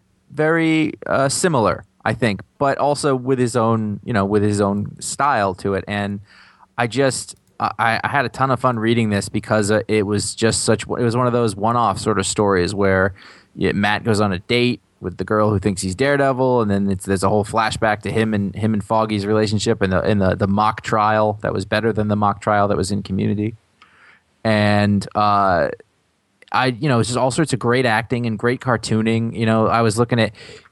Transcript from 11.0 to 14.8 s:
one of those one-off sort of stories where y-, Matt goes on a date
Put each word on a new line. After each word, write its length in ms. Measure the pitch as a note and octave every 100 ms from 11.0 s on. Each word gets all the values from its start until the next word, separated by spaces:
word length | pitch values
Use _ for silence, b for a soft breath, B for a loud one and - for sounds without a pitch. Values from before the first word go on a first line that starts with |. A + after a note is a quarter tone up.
| A#2+ A#2
one 100 | B2
of 60 |
those 240 | A#2+ A#2 F#2+
one-off 420 | A2 A#2+ A2 F#2
sort 180 | A2+ G2
of 60 | F#2+
stories 480 | - G#2 F#2+ F2
where 400 | G2 G2 F#2+ F#2 F#2 B B B -
y-, 160 | -
Matt 300 | F2+ G2+ G#2
goes 160 | A#2 G#2
on 120 | G#2
a 60 | F#2
date 420 | - A#2+ B2 A#2+